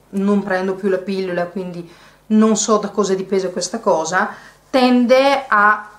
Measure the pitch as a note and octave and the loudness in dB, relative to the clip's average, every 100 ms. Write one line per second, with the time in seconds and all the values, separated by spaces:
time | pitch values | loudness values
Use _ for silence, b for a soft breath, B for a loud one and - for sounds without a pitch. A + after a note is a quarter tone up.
0 | _ G3 G3+ G3+ G3+ F#3 F#3+ F#3+ G#3 F#3 | _ -4 0 0 0 -2 -4 -4 -2 -2
1 | G3+ F#3+ F#3 F3 F3 G3+ F3+ E3+ E3+ B | -4 -6 -4 -4 -6 -8 -10 -12 -16 B
2 | B B - G#3+ A3 G#3 - G#3 G3+ - | B B 0 2 4 2 0 0 0 -4
3 | F#3+ F#3+ F#3 G3 F3+ F3 - A3+ G3+ D#3+ | -2 -2 -2 -4 -2 -6 -8 -4 0 0
4 | D#3+ F#3 G#3+ B B B _ C4 B3 B3 | 0 -2 -2 B B B _ 0 4 4
5 | A#3+ B3+ C#4 C#4 - G#3 G#3 G#3 - | 4 4 4 0 0 2 4 2 -4